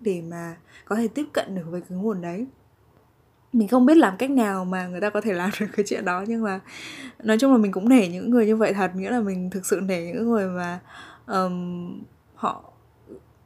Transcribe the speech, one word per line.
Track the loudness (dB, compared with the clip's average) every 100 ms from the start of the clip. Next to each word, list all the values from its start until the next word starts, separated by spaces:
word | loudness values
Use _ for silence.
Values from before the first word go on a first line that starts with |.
để | -4 -4 -8
mà | -10 -12 -14 _ -14
có | -4 -2
thể | 0
tiếp | -2 -4
cận | -2 -4
được | -6 -8
với | -8
cái | -8 -4
nguồn | -4 -4
đấy. | -6 -8 -8 -12 _ _ _ _ _ _ _ _ _
Mình | 0 4
không | 6 8
biết | 8
làm | 6 4
cách | 0
nào | 2 2 0
mà | -4 -4 -6
người | -4
ta | -2
có | -2
thể | -2
làm | 0 -2
<laughs> | -2
được | -4 -2
cái | -2
chuyện | -2
đó, | -4 -4 -4
nhưng | -2
mà | -2 -4 -10 -18 -16 -16 -18 -6
nói | 0 4
chung | 6
là | 6
mình | 4
cũng | 2 6
nể | 6 4
những | -2 2
người | 4 4
như | 4
vậy | 2
thật. | 2 -2 -2
Nghĩa | -4
là | -2
mình | -2 -4 -6
thực | -6 -2
sự | -2
nể | 0 -4 -4
những | -4 0
người | 0 0
mà, | -4 -6 -8 -14 -20 -20 -18 -4
ờm, | -2 -2 -4 -6 -8 -10 -14 -16 _ _
họ | -8 -6 -6 -14 _ _ _ -20 -20 _ _